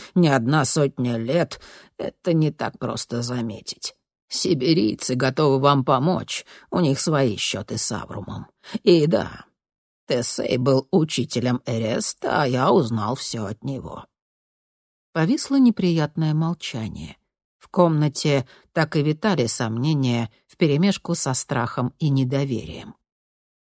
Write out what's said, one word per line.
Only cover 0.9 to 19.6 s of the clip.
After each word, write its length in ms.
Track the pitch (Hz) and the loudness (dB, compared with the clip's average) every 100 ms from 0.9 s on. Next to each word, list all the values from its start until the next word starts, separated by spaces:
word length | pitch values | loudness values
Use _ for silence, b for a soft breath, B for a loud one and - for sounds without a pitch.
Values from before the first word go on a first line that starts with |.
| - 123 117 | 0 -4 -2
лет, 420 | 113 165 156 - B B B _ | -2 0 -2 -6 B B B _
это 340 | - - - | -10 -6 0
не 180 | 165 156 | 2 2
так 280 | 151 113 - | 0 -8 -6
просто 440 | 123 110 - 120 | -8 -6 -6 -6
заметить. 720 | 120 123 113 98 - - - - _ _ _ | -4 -6 -6 -8 -12 -12 -12 -14 _ _ _
Сибирийцы 880 | - 185 160 - 160 110 - - | -4 -2 0 2 2 2 -2 -2
готовы 460 | 127 131 131 151 135 | 0 0 2 2 4
вам 240 | 143 143 | 4 4
помочь, 600 | 131 135 160 139 104 - B B B | 2 2 2 -2 -4 -10 B B B
у 100 | - | 0
них 180 | 160 139 | 2 2
свои 380 | - 151 135 95 | 0 2 2 0
счёты 420 | - 101 95 113 | -4 -6 -6 -4
с 140 | - | -2
Аврумом. 540 | 104 - - - 104 - _ B B | -4 -8 -12 -10 -12 -14 _ B B
И 240 | - 175 151 | 4 4 4
да, 380 | - - - - _ _ _ _ _ _ | 2 -2 -10 -20 _ _ _ _ _ _
Тесей 480 | 131 113 - - 123 | -2 0 -2 -2 0
был 320 | 127 127 - | 2 2 2
учителем 720 | 190 156 - 120 120 123 123 - | 0 0 -2 -2 -2 0 -2 -2
Эреста, 760 | 113 110 - - - - - | -4 -2 -2 -2 -4 -2 0
а 40 | 139 | 0
я 240 | 123 143 | 2 4
узнал 420 | 220 120 113 104 | 4 2 -2 -4
всё 320 | 127 - 117 101 | -4 -6 -6 -6
от 160 | 104 | -8
него". 440 | - 135 80 - - _ _ _ _ _ _ _ _ _ _ | -8 -10 -10 -16 -18 _ _ _ _ _ _ _ _ _ _
Повисло 440 | 165 165 294 - 277 | -2 0 0 0 4
неприятное 800 | 247 214 185 165 151 - 156 | 4 4 2 2 0 0 0
молчание. 800 | 151 160 170 - 123 107 76 76 - _ _ _ _ | 0 0 -4 -8 -8 -8 -8 -14 -16 _ _ _ _
В 100 | - | -8
комнате 760 | - 170 156 151 - 156 139 131 b b | 2 4 4 0 0 0 0 -2 b b
так 240 | - 156 160 | -2 -2 0
и 60 | |
витали 440 | 147 151 220 170 117 | 0 0 0 0 0
сомнения 840 | - | 0